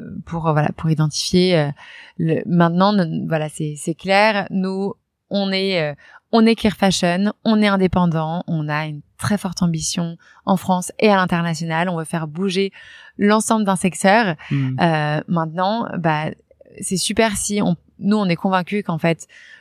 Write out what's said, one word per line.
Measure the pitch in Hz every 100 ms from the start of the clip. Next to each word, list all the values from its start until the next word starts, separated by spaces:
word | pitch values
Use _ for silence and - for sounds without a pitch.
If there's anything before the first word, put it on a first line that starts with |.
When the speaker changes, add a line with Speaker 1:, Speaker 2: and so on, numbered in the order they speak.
| - - -
Speaker 1:
pour, | 170 160
euh, |
voilà, | 151 147 -
pour | 160
identifier, | 156 156 - - 180 180 175
euh, | 147 147 - - - -
le, | 165 165 -
maintenant, | 170 170 170 196
ne-, | 208 165 160 156
voilà, | 160 156
c'est, | - 156 147
c'est | - 160
clair. | 185 196 214 202 190
Nous, | 190 190 190 196 - _ _ _
on | 202 196
est, | 190 196 185
euh, | 151 147 - - _
on | 226 226
est | 226
Clear | 220 -
Fashion, | 196 - 180 175 202 -
on | - 214
est | 208
indépendant, | 196 185 185 180 160 156 170 -
on | 160 151
a | 151 156
une | 147 - -
très | - 208
forte | 190 170
ambition | 175 160 156 - 170 170 _ _ -
en | 190
France | - 185 180 -
et | 214
à | 196
l'international. | 185 175 170 160 165 160 180
On | 170
veut | 160
faire | 170 156
bouger | 151 196 185 196 - - - - -
l'ensemble | 202 214 220 220 202
d'un | 190
secteur. | 185 151 196 208 214 156 -
Speaker 2:
Hmm. | 139 131 135
Speaker 1:
Euh, | 170 156 151 151 -
maintenant, | 170 160 160 190 226 - -
bah, | 165 151 156 - _ _ - -
c'est | 190 185
super | - 214 226 202
si | - 202
on, | 190 170 _ -
nous, | 196 214
on | 196
est | 165
convaincus | 196 185 175 208
qu'en | 196 160
fait, | 170 160 - - - -